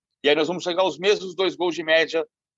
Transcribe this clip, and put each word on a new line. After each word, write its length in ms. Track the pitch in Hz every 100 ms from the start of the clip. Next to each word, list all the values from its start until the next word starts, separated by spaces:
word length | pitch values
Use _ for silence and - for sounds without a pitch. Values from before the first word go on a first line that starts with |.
| _ _
E 60 | -
aí 60 |
nós 140 | 160 147
vamos 140 | 180
chegar 200 | 180 175
aos 160 | 190 143
mesmos 360 | 196 185 185
dois 220 | 170 185 143
gols 180 | 180
de 80 | 165
média 400 | 156 160 156 160 151 _ _